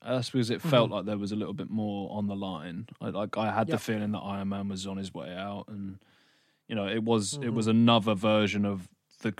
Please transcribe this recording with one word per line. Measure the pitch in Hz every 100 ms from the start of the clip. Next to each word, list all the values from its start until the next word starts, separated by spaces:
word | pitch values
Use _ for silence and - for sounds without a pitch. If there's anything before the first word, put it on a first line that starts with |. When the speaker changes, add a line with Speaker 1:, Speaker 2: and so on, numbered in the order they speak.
Speaker 1:
That's | - 127 123
because | 131 113
it | 117
felt | 170 135 113
Speaker 2:
Mm-hmm. |
Speaker 1:
like | 101 95
there | 104
was | 101
a | 107
little | 82
bit | 101 95
more | 110 107 101 98
on | 104 104
the | 98
line. | 95 87 80 85 117 -
I, | 113
like, | 95 104 -
I | 110
had | 104 113
the |
Speaker 2:
Yep. | 110
Speaker 1:
feeling | - 107 104
that | 107
Iron | 98 98 98
Man | 98 98
was | 95 95
on | 95
his | 95
way | 87 71
out, | 90 98 101 -
and, | 107 98 95 _ _ _ _ _ _ -
you |
know, | 113 98
it | 110
was, | 110 113 98
it | 147
Speaker 2:
Mm-hmm. | 131
Speaker 1:
was | 113 110
another | 113 117 117 104
version | 104 107 107 104 101 101
of | 98 90 _ _ _
the, | 113 104